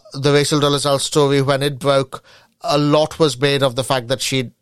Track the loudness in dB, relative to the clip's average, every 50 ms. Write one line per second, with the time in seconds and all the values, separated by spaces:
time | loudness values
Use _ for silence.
0 | -8 -14 -8 -4 0 2 4 4 2 2 0 2 2 2 0 0 0 0 0 -2
1 | -2 -2 0 2 2 2 2 2 2 0 0 0 -2 -4 -4 -4 -2 0 0 0
2 | 0 -4 -8 -18 -20 _ -20 -20 _ _ _ _ -4 -2 0 0 2 2 2 2
3 | 2 0 0 0 0 0 0 0 -2 0 0 2 0 0 -2 -2 -4 -2 -2 -2
4 | -2 -4 -4 -4 -4 -4 -2 -4 -4 -4 -8 _